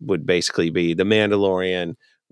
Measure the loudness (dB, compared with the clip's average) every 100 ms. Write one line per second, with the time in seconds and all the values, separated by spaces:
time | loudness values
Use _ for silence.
0 | -4 -4 0 0 0 0 0 0 0 0
1 | 2 2 2 2 2 0 -2 -2 -4 -8
2 | _ _ _